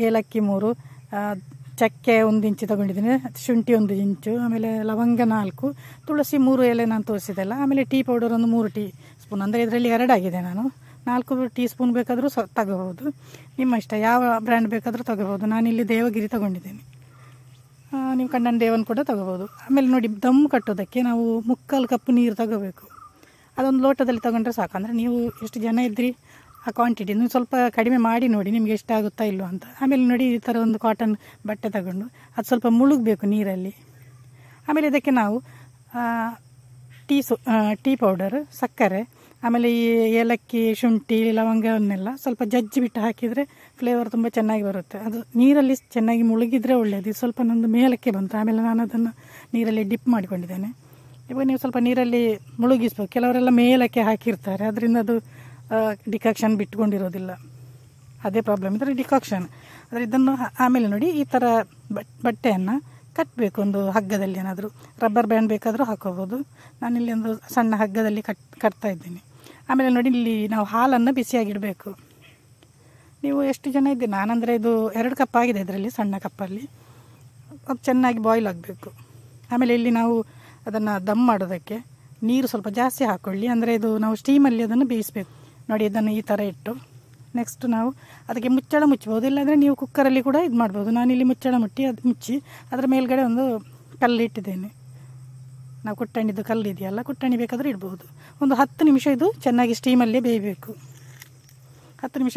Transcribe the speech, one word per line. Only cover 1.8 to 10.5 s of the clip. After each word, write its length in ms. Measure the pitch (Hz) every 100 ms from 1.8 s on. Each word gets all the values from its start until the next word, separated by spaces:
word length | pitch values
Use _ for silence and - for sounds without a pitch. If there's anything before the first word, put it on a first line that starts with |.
ಚಕ್ಕೆ 340 | 226 - - 226 220
ಒಂದು 160 | 214 214
ಇಂಚು 140 | 196 214
ತಗೊಂಡಿದ್ದೀನಿ, 400 | 208 202 190 220 262 254 - -
ಶುಂಠಿ 260 | 233 233 226
ಒಂದು 140 | 208 196
ಇಂಚು, 280 | 202 185 214 233
ಆಮೇಲೆ 260 | 240 226 226 220 214
ಲವಂಗ 300 | 220 240 240 233 220
ನಾಲ್ಕು, 300 | 190 - 269 277 - - -
ತುಳಸಿ 320 | 294 277 294 262
ಮೂರು 160 | 262 247
ಎಲೆ 140 | 233 226
ನಾನು 120 | 220 208
ತೋರಿಸಿದೆಲ್ಲ. 420 | 202 - 190 190 254
ಆಮೇಲೆ 200 | 277 277 254
ಟೀ 80 | 269 254
ಪೌಡರ್ 240 | 240 226 233
ಒಂದು 120 | 233
ಮೂರು 160 | 233 214 208
ಟೀ 100 | 208 - - -
ಸ್ಪೂನ್, 180 | - 202 196
ಅಂದರೆ 160 | 233 233
ಇದರಲ್ಲಿ 260 | 240 240 233
ಎರಡಾಗಿದೆ. 420 | 247 220 180 180 180